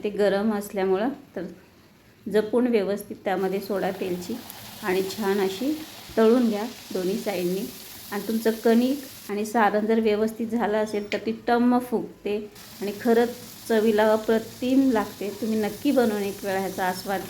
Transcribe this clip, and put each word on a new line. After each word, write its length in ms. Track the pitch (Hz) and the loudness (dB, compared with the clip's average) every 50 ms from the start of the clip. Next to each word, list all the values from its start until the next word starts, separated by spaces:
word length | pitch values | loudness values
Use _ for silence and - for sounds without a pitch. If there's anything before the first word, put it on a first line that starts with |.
| - | -4
ते 60 | 208 | -4
गरम 440 | 196 190 208 196 196 196 208 226 208 | 0 2 2 2 4 2 2 0 0
असल्यामुळं. 540 | 202 202 208 - 196 190 190 190 190 220 277 285 - - - - | 0 -4 -4 -4 -2 0 2 2 2 0 -2 -4 -6 -14 -14 -12
तर 60 | 196 175 180 - - - - _ - - - _ _ _ - _ _ - 214 | -10 -10 -10 -12 -16 -20 -20 _ -20 -20 -20 _ _ _ -20 _ _ -10 0
जपून 340 | 185 214 214 214 - 240 247 | 0 0 0 2 2 2 2
व्यवस्थित 500 | 247 233 214 190 185 202 196 - - 220 - - | 4 2 2 2 0 -2 -4 -6 -12 -14 -6 -4
त्यामध्ये 360 | 208 185 185 190 185 190 196 | -2 0 0 0 -2 -2 -4
सोडा 300 | 196 - 208 190 180 185 | -4 -4 -2 -2 -2 -2
तेलची 460 | 190 - 190 185 175 180 180 - 233 - - - - - - - - - | -4 -4 -4 -4 -4 -6 -6 -8 -8 -10 -10 -14 -16 -16 -16 -16 -14 -8
आणि 200 | 214 190 185 190 | -4 -2 0 0
छान 380 | 190 - - 214 214 190 196 208 | 0 -2 -4 -2 -2 0 2 2
अशी 380 | 190 190 - - 247 294 302 - - - - - - - - | 0 0 -2 -2 -2 -2 -2 -4 -8 -14 -16 -16 -16 -4 2
तळून 320 | 226 226 220 240 262 240 220 | 4 6 6 6 6 4 2
घ्या 160 | 208 202 214 - - - - - | 2 0 -4 -6 -10 -14 -12 -8
दोन्ही 260 | 202 190 180 180 202 226 | -6 -2 -2 -2 -2 -2
साईडनी. 500 | - 220 196 180 180 175 185 196 233 - - - - - - - - - | -4 -4 -4 -2 -2 -2 -2 -2 -4 -8 -10 -14 -16 -16 -16 -16 -12 -8
आणि 100 | 202 202 190 - | -8 -6 -4 -2
तुमचं 220 | 226 226 - 226 | -2 0 2 0
कणिक 480 | 220 - - 233 240 233 247 262 285 285 - - - - - - | 0 2 4 4 6 6 4 4 0 -2 -4 -12 -16 -16 -8 -6
आणि 140 | 202 208 214 | -4 -4 -4
सारण 420 | 214 - 240 214 202 196 214 208 | 0 2 4 4 4 4 2 2
जर 140 | 208 226 226 | 2 2 2
व्यवस्थित 460 | 220 214 208 208 220 220 220 - 233 | 4 2 2 2 2 -2 -2 -4 -6
झालं 300 | 208 220 240 208 202 208 | -2 -2 0 0 0 2
असेल 360 | 214 214 220 - 208 208 - | 0 0 0 -2 -6 -4 -4
तर 60 | - 202 | -6 -4
ती 240 | - 226 226 226 - | -4 -4 -6 -4 0
टम्म 320 | - 240 240 240 247 247 247 | 2 2 4 4 4 4 2
फुगते 720 | 247 - 226 196 165 - - - - 202 208 220 214 - - - - - - - | 0 0 -4 -4 -4 -6 -12 -10 -6 -4 -4 -4 -6 -8 -14 -18 -20 -20 -12 -8
आणि 100 | 190 208 208 - | -6 -6 -6 -2
खरंच 280 | - 233 226 226 240 233 - - - - - - - - | 2 4 4 4 4 2 -2 -10 -14 -16 -18 -16 -4 0
चवीला 440 | 226 220 208 226 208 208 214 220 | 2 4 4 4 4 6 6 6
अप्रतिम 800 | 214 220 220 - 226 220 226 - - - 262 247 262 269 269 262 | 4 4 4 2 0 0 0 -4 -8 -4 0 2 4 4 6 4
लागते. 480 | 226 214 202 202 - - 190 202 196 - | 4 2 0 -2 -6 -6 -6 -6 -6 -4
तुम्ही 200 | 240 220 220 220 | -4 -2 0 0
नक्की 300 | 214 202 208 - - 285 | 0 -2 -4 0 0 2
बनवून 320 | 254 262 240 226 208 208 | 4 4 4 4 2 0
एक 220 | 196 202 196 - - | -2 -4 -6 -6 -4
वेळा 160 | 202 190 190 | -2 -2 -2
ह्याचा 240 | 190 185 - - 190 | -2 -4 -4 -2 -2
आस्वाद 360 | 180 180 185 - 196 196 185 185 | -2 -2 -4 -4 -4 -4 -4 -4